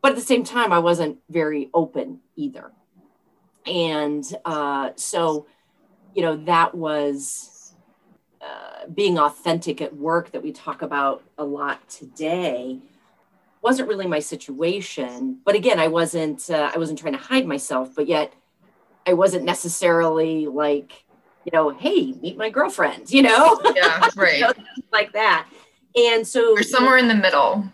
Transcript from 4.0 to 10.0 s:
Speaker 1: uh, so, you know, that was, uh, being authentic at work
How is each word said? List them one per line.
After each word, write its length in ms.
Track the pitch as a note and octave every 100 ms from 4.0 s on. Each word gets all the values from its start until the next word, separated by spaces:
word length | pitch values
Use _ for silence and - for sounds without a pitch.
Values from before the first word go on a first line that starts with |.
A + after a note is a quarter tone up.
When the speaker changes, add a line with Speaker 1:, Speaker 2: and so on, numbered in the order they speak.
| D3 D3 C#3 -
Speaker 1:
uh, 460 | E3+ D#3 C#3+ C#3 C3 -
so, 500 | - F#3+ E3 D3+ D3+ _ _ _ _ _ _
you 80 | -
know, 140 | E3+ D#3
that 300 | D#3 E3+ E3
was, 1000 | F3+ D#3+ D3+ C#3+ C#3 C#3 - - _ - _ _ _ _ _ _ _
uh, 460 | D2+ - - - -
being 260 | E3+ G3+ F3
authentic 600 | D3 - F3 E3 E3+ C3
at 160 | D3
work 340 | D3